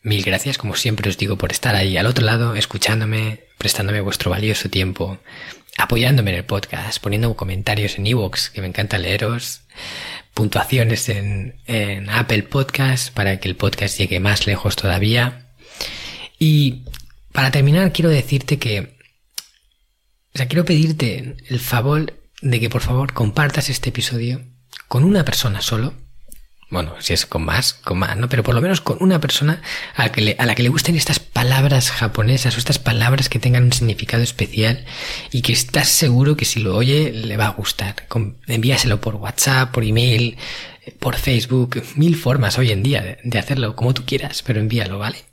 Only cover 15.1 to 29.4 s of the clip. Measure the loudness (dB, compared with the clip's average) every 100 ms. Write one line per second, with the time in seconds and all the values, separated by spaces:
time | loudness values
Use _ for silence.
15.1 | 2 0 -4 -20 _ -20 -12 -12 -10 -14
16.1 | -14 -18 _ 4 6 4 -2 -12 -14 -16
17.1 | -20 -8 0 2 4 6 6 4 4 4
18.1 | 4 2 -2 0 -2 0 -4 -6 _ _
19.1 | _ _ -16 -16 _ _ _ _ _ _
20.1 | _ _ -6 0 0 4 4 4 2 -2
21.1 | -2 -8 -12 -6 -4 0 0 2 0 -2
22.1 | -8 _ -6 0 0 0 0 0 0 0
23.1 | 0 0 2 0 0 -2 -2 -4 -4 -4
24.1 | -2 -4 -4 -8 _ _ -20 -4 4 4
25.1 | 4 2 0 0 -2 -2 0 -2 -6 -18
26.1 | -20 -18 -18 -20 -20 -6 -4 -4 -6 -2
27.1 | -2 -2 -4 0 0 0 -4 -4 -2 -2
28.1 | -2 0 0 2 2 2 0 0 2 4
29.1 | 4 2 2